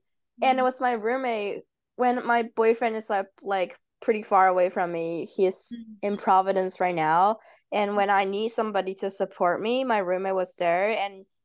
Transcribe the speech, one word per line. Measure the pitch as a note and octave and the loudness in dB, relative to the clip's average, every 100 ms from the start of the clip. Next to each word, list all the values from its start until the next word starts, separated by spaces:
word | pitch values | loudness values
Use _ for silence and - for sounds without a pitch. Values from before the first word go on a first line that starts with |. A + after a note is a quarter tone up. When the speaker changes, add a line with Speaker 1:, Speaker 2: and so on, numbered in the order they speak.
| _ _ _ - | _ _ _ -2
Speaker 1:
and | C4 C4 | 0 2
it | |
Speaker 2:
Mm. | |
Speaker 1:
was | B3+ B3+ | 0 0
my | B3+ | -2
roommate, | A#3 G#3+ C4 B3+ A3 G3+ - - _ _ - | -2 -2 -2 -2 -4 -4 -8 -12 _ _ -2
when | B3 B3 - | 0 0 0
my | A#3 A#3 - | 0 0 2
boyfriend | A3+ A3+ A#3 A3 | 2 2 -2 -4
is, | G#3+ | -4
like, | G3+ G3 _ | -4 -4 _
like, | G3 F#3+ F3 - _ _ | -4 -2 -4 -8 _ _
pretty | - G#3+ | -2 -2
far | G#3+ G3 F#3+ | 2 4 6
away | F#3 F3+ | 4 2
from | G3+ F3 | 0 -4
me. | E3+ E3 E3+ G#3 | -4 -4 -6 -6
He's | - F#3 F#3+ - | 0 0 0 -10
Speaker 2:
Mm. | A#3+ A3+ G#3+ | -16 -16 -8
Speaker 1:
in | G3+ G3+ | -6 -2
Providence | A3 F#3+ F#3+ F#3+ F#3 - | 2 4 4 0 -2 -2
right | F3+ E3+ | -2 0
now, | D#3 E3 G3+ A3+ - _ _ | 2 4 2 0 -8 _ _
and | G#3 G3+ G#3 | -2 0 0
Speaker 2:
Mm. | |
Speaker 1:
when | G3+ | 2
I | G3 G3 | 2 0
need | G3+ A3+ | -2 -4
somebody | A#3 A3 G3 F#3 F#3+ | -2 -2 -2 -4 -6
to | G3 | -8
support | G3 F#3+ - F3+ E3+ | -4 -6 0 0 0
me, | G#3+ B3+ C4 | -2 -2 0
my | G#3+ | -2
roommate | F3+ F#3 F#3+ F#3+ | 0 -2 -2 -2
was | F#3 - | -4 -2
there, | F3 F3 G#3 A3 | 0 0 0 -2
and | G3+ F#3+ F#3+ _ | -6 -10 -20 _